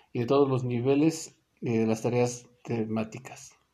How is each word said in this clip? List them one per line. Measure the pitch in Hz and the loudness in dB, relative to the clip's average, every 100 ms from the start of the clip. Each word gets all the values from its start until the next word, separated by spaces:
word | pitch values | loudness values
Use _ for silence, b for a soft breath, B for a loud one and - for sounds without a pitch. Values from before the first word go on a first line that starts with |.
| b | b
y | 123 | -4
de | 117 | 2
todos | 139 135 | 4 4
los | 127 123 | 2 0
niveles, | 120 127 143 160 160 - _ _ - | -2 2 4 2 0 -10 _ _ -10
eh, | 123 113 | -2 0
de | 110 | 0
las | 110 | 0
tareas | 120 123 123 - - _ - | 0 0 0 -2 -16 _ -8
temáticas. | 117 110 110 110 - - - - _ _ | -6 -4 -4 -6 -10 -16 -20 -20 _ _